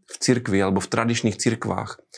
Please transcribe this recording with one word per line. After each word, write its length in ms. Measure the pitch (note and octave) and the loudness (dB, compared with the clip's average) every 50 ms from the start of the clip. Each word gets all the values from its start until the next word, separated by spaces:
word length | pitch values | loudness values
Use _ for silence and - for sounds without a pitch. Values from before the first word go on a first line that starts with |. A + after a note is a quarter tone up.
| _ _ | _ _
v 40 | - - | -12 -4
cirkvi 400 | - - B2+ A#2 A#2+ - G2 G2 | 2 2 2 2 2 0 2 2
alebo 240 | G2 F#2+ F#2+ G2 F#2+ | 2 2 2 0 0
v 80 | - | 0
tradičných 480 | - A2+ A2+ A#2 A#2 A2+ - A2+ G2 - | -2 0 0 0 0 2 0 0 0 2
cirkvách, 640 | - B2 A2 - - - F#2+ F#2+ - G#2 - - _ _ - | 0 0 0 0 -2 -4 -4 -4 -4 -8 -12 -16 _ _ -20